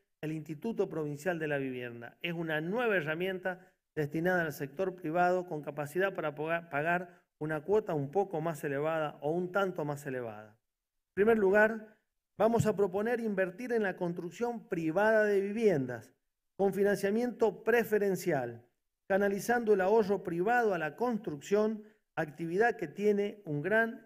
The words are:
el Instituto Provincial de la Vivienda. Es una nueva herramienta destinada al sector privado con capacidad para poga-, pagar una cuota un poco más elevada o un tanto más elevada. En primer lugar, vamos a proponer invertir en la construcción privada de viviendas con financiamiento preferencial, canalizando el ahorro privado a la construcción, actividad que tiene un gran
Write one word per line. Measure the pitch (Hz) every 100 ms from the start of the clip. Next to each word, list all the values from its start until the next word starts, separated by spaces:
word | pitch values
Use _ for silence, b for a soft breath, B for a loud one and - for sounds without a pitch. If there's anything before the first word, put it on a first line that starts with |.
| _ -
el | 156
Instituto | 156 151 156 226 226 185
Provincial | 160 151 143 185 165
de | 151
la | 143
Vivienda. | 135 127 123 117 120 _
Es | 170
una | 170 165 156
nueva | 165 226 240 190
herramienta | 151 160 190 185 190 175 - _ _ 156
destinada | 147 160 175 180
al | 165
sector | 143 143 - 190 185
privado | 151 170 180 185 180
con | 156
capacidad | 147 147 143 180 196
para | 180 156 143
poga-, | 156 170 170
pagar | 143 160 180 180 - _ -
una | 151 156
cuota | 151 214 214
un | 156 139
poco | 190 196 156
más | 165 151
elevada | 151 139 151 160 147 -
o | 147
un | 170 180
tanto | 196 196 180 147
más | 143 147
elevada. | 127 117 107 107 _ _ _ _ _ _
En |
primer | - 208 226
lugar, | 190 208 220 220 - _ _ _ _ -
vamos | 220 233 214
a | 196
proponer | 196 190 220 247
invertir | 226 190 180 180 247
en | 233
la | 202 180
construcción | 175 175 175 147 240 233 -
privada | 165 160 170 214 220
de | 208 196
viviendas | 196 208 214 156 127 117 - _ _ _ _ -
con | 196
financiamiento | 190 202 202 202 214 247 208 220 -
preferencial, | - 240 196 208 202 175 175 143 120 117 _ _ _ _ -
canalizando | 196 202 202 - 240 220
el | 196
ahorro | 185 226 196 196
privado | 190 165 196 247 226
a | 175
la | 156 -
construcción, | 240 214 185 147 - 202 214 214 B B _ -
actividad | 156 147 165 180 233 233
que | 156
tiene | 143 208 202 202 202 160
un | 147
gran | 175 220 226 226